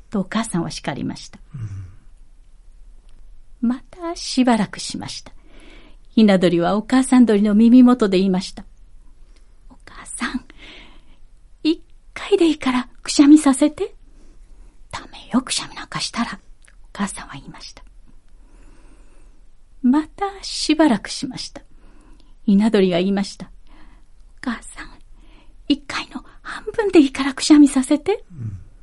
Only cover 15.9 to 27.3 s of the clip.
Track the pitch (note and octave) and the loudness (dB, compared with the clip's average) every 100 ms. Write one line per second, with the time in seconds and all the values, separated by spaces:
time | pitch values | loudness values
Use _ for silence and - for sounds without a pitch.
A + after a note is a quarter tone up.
15.9 | D#3 - - A#3 G3 - - - - - | -10 -8 -6 -8 -8 -18 -20 -20 -20 -16
16.9 | - G3 - - C#3 E3 - - - - | -8 -8 -10 -16 -18 -18 -20 -20 -20 -20
17.9 | - - - - - - - - - - | -20 -20 -20 -20 -20 -20 -20 -20 -20 -20
18.9 | - - - - - - - - - B3 | -20 -20 -20 -20 -20 -20 -20 -20 -4 0
19.9 | D4 D#4 - G4+ G4 - - - D4+ D4+ | 0 -2 -8 -10 -10 -12 -6 -2 2 2
20.9 | G#3 - - B3+ - - - - - - | 0 -6 -12 -12 -12 -16 -18 -20 -20 -20
21.9 | - - - - - - G3 A3+ G#3+ F#3+ | -20 -20 -20 -20 -8 0 2 2 2 2
22.9 | E3+ F#3+ G3 G3 - F#3+ - - - - | 0 -2 -2 -6 -12 -18 -20 -20 -20 -20
23.9 | - - - - - B3+ A3+ - - - | -20 -20 -20 -20 -14 -10 -10 -12 -18 -20
24.9 | - - - - - - - - C#4 - | -20 -20 -20 -20 -20 -20 -10 -4 -4 -6
25.9 | - - - - - - - G#4+ A#4 G#4 | -12 -12 -16 -20 -20 -18 -14 -10 -6 2
26.9 | F4+ C4+ - C#4 | 4 4 0 -6